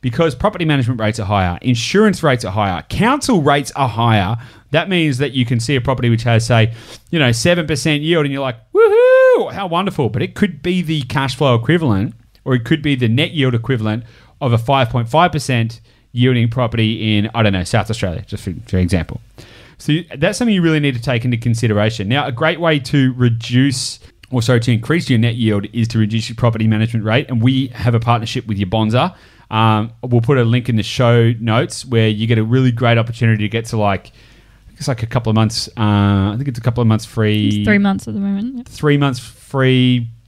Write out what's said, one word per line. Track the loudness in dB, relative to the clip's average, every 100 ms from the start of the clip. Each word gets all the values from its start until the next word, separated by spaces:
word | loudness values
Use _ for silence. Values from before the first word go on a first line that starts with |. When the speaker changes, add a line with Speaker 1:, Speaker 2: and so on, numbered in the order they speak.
Speaker 1:
because | -4 0 0
property | 2 -2 0
management | 0 0 0 0
rates | -2 -2
are | 0
higher, | 0 0 -2
insurance | -2 -2 0 2 2 2
rates | 0 0
are | -2
higher, | -2 -2 -2 -6
council | -2 0 0 0 2
rates | 2 0 -2
are | -4 -4
higher, | 0 2 2 0 -4 -8 -20 _
that | -2 0
means | 0 0 -2
that | -2
you | -2
can | 0 0
see | 0 -2
a |
property | 0 0 2
which | 0
has, | 2 0 2
say, | 2 2 -2 -18 -20 _
you | 0
know, | 2
seven | 2 2 0 0
percent | -2 0 -2
yield | 0 0
and | 0
you're | -2
like, | -6 -8 _
"Woohoo, | 4 4 6 6 6 6 4 0
how | -6 -4
wonderful." | -2 -2 0 -2
But | -2
it | -6
could | -2 -2 -2
be | -4 -2
the | -2 -4
cash | -4 -4 -4 0
flow | 2
equivalent, | 2 2 0 2 0 -2 -8 _ _ -4
or |
it | -2
could | 0 -2
be | 0
the | 0 2
net | 2 0
yield | 0 0
equivalent | 0 -2 -2 -2 -4 -8 -20 -20 _
of | 0
a | 0
five | 2 0 0
point | -2 0
five | 2 2
percent | 0 -2 -2 -2 -6 _ _ _
yielding | 0 2 4 0
property | 0 -2 0 0 0 0 0
in, | 0
I | 0
don't | 0
know, | 0
South | 0 -2 -2
Australia, | -4 -4 -6 -10
just | -10
for, | -10 -10 -4
for | 0
example. | 0 0 -2 -10 -16 -20 -20 -20 -20 -12
So | -2
you, | -2 -4 -2
that's | -2 0
something | 0
you | 2
really | 2 2
need | 0
to | -2
take | -2 -2 -2
into | -2
consideration. | -2 0 0 2 0 -2 -2
Now, | -2 -2
a |
great | -2 -2 0
way | 0 0
to | 0 0 0
reduce, | 2 2 0 0 2 2 0 -8 -12 -20 _ -6
or | -4
sorry, | 2 2
to | 2
increase | -2 0 -2 0
your | 2
net | 2 0
yield | 0 0 -4
is | -4 -2
to | 0
reduce | 0 -2 -6
your | -2
property | 0 2 0
management | 2 0 -2
rate. | 0 -2 0
And | 0
we | 0 0 -2
have | -4 0
a | 0
partnership | 0 -2 -2 -8 -6
with | -4
Yabonza. | -2 0 0 0 -2 -4 -20 _ _
Um, | 2 2 2 -2 -8
we'll | 0 0
put | 2 2
a |
link | 2 0 0
in | -2
the |
show | -2 0 4 4 4 0
notes | 0 0 -2 -8
where | -2 0 2
you | 0 0
get | 0
a |
really | 2 2 2
great | 0 0 0
opportunity | 0 -2 0 0
to | -2
get | -4 -6
to, | -2
like, | -2 -2 -8 -20 -20 -20 _ -20 -20 -10
it's | -6
like | -4
a | -4
couple | -4 0
of |
months, | 2 2 -2 -10 -4
uh, |
I | 0 2 4 2 0 -2
think | -6
it's | -4
a |
couple | -4 0
of | 2
months | 2
free. | -2 -2 0 2 0
Speaker 2:
It's | 0 2
three | 2
months | 2 -2 -6
at |
the | -6
moment, | -4 -4 -6 -10
yeah. | -14
Speaker 1:
Three | -4 0 2
months | 0 -2
free | -10 -20 -8 -2 2 2 2 0 -2 -12